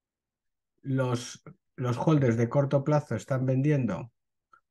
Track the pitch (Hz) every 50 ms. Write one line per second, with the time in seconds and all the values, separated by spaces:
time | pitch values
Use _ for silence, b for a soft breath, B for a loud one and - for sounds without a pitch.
0 | _ _ _ _ _ _ _ _ _ _ _ _ _ _ _ _ - 135 131 131
1 | 131 127 120 117 - - - - - - - _ _ _ _ - 127 120 117 117
2 | - 165 156 143 139 120 113 117 120 117 - 143 139 139 143 139 143 151 151 147
3 | 143 - 120 107 - - 139 127 131 131 131 131 135 151 147 139 123 104 92 -
4 | - - _ _ _ _ _ _ _ _ _ b b _